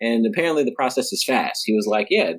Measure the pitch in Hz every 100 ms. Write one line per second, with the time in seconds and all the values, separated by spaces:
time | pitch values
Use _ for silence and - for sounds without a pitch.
0 | 117 117 113 107 165 151 123 - 127 127
1 | - 127 - 120 69 - - 107 104 107
2 | 101 208 98